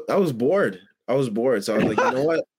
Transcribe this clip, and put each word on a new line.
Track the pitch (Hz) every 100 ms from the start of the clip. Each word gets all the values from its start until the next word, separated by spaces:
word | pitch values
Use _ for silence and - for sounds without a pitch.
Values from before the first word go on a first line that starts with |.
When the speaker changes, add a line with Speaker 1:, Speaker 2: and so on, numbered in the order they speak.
| -
Speaker 1:
I | 160
was | 180
bored. | 117 123 196 139 92 - _ -
I |
was | 131 127
bored, | 104 127 113
so | 101
I | 107
was | -
like, | 110
"You | 508
know | 127
Speaker 2:
<laughs> |
Speaker 1:
what? | 151 160 -